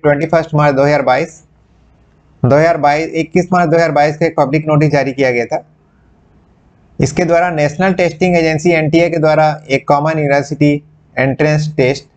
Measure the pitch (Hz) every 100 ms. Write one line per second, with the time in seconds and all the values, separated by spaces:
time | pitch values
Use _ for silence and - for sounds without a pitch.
0 | 151 143 156 165 160 151 147 135 143 147
1 | 127 131 170 - _ _ _ _ _ _
2 | _ _ _ _ 123 143 165 165 143 147
3 | 165 160 156 180 175 180 170 165 165 147
4 | 151 151 165 160 135 151 156 151 151 143
5 | 135 131 131 120 113 156 - _ _ _
6 | _ _ _ _ _ _ _ _ _ -
7 | - - 170 170 180 156 147 151 190 185
8 | 175 160 185 170 160 156 175 165 156 165
9 | 170 165 156 156 151 147 - 135 - 143
10 | 151 160 143 143 143 139 147 147 - _
11 | _ 127 131 131 151 151 151 - 127 -
12 | -